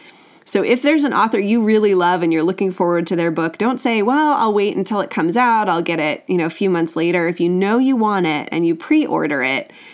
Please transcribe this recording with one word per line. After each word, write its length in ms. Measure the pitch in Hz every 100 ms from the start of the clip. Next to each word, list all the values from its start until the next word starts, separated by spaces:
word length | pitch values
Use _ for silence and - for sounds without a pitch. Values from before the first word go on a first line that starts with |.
| - - - - -
So 180 | 202
if 180 | - 247
there's 220 | 277 311
an 100 | 277
author 260 | - 220 220
you 240 | 202 233
really 300 | 214 220 208
love 300 | 185 175 180
and 100 | 170
you're 100 | 160
looking 280 | 165 185 190
forward 340 | 180 175 170 175
to 80 | 170
their 160 | 170
book, 260 | 165 165 -
don't 220 | 220 262
say, 220 | 247 226
"Well, 320 | 208 277 302
I'll 200 | 294 226
wait 220 | 208 202 -
until 240 | 180 208
it 120 | 185
comes 260 | - 165 220
out. 320 | 247 220 202
I'll 140 | 170
get 160 | 170 165
it, 240 | 151 - -
you 100 | 180
know, 100 | 165
a 20 |
few 200 | - 190
months 260 | 170 165 160
later." 320 | 170 180 170
If 120 | 170
you 100 | 175
know 280 | 180 196 233
you 180 | 262 254
want 300 | 214 202 170
it 240 | 151 -
and 140 | 160 170
you 100 | 165
pre-order 680 | - 311 285 160 156 143
it, 280 | 131 135 - - -